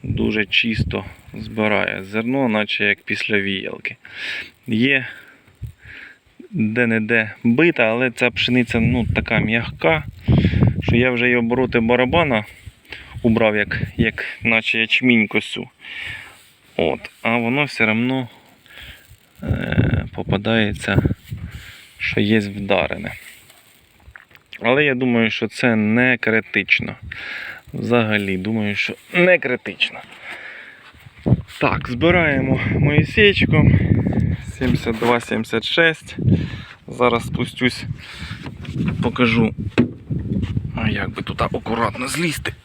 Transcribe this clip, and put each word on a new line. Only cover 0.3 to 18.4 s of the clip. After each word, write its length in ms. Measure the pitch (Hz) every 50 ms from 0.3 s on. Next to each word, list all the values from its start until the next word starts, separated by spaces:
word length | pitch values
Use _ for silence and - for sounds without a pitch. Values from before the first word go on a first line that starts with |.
| 107 107 104
чисто 600 | - - - - 113 110 110 - - - 101 98 - - - _ - -
збирає 680 | 107 110 110 110 110 107 107 104 98 95 90 101 98 95
зерно, 440 | 95 101 110 113 117 131 139 135 120
наче 360 | 107 107 107 104 - - 104
як 140 | 104 101 - _
після 360 | - 110 - - - 107 101
віялки. 560 | 98 98 98 95 - - - - - - - _ _ - - - - - - - - - _ _ _
Є 400 | - 113 110 120 135 143 131 123 - - - - - - _ _ _ _ _ - - - _ - - - - - - - _ _ _ _ _ - 359
де-не-де 840 | 220 165 110 107 110 123 123 117 113 113 110 107 117 113 110 107 - - -
бита, 380 | 117 117 127 160 175 156 -
але 280 | 120 110 113 120 131 127
ця 200 | 120 - 127 123
пшениця, 500 | 117 - - - 123 127 120 - - 117
ну, 260 | 113 117 123 123 110 - -
така 240 | - - - 117 107
м'яка, 680 | 104 107 110 117 113 - - - - 165 165 156 151 - - - - - - - - - - - - - - -
що 140 | - - -
я 140 | 117 123 127
вже 200 | 123 117 120 123
і 60 | 123
обороти 440 | 120 117 113 123 127 131 113 - 120
барабана 640 | 113 113 123 120 127 127 131 170 170 147 123 107 107 - - - - - _ _ _ - - - - - - -
убрав, 340 | - 117 110 110 113 110 104
як, 260 | 104 104 - - - - - -
як 280 | - - 113 - - - - - -
наче 360 | - 113 113 113 110 - - 113
ячмінь 500 | 113 110 - - 127 127 120 113 107 101
косю. 400 | - 110 - - - 98 95 - _ _ - - - - - - - - - - - - - _ _ _ _ _ _
От. 240 | - - 78 69 78 - - _ _
А 140 | - 117 113
воно 280 | 120 117 117 127 143 147
все 260 | 131 - - 117 110
одно, 380 | 107 113 120 127 131 131 127 117 - -